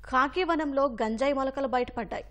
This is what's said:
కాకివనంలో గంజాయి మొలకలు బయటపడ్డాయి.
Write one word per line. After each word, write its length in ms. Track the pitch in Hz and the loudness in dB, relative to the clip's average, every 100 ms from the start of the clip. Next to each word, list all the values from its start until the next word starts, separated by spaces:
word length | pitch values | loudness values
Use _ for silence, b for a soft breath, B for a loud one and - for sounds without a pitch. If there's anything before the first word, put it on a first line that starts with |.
| - | 2
కాకివనంలో 720 | 262 269 349 349 320 302 269 285 226 | 2 2 2 0 0 2 2 0 0
గంజాయి 340 | 220 220 277 269 | -2 0 0 2
మొలకలు 300 | 269 269 277 | 0 -2 -2
బయటపడ్డాయి. 500 | 254 247 240 190 - - | 0 -2 -6 -8 -8 -12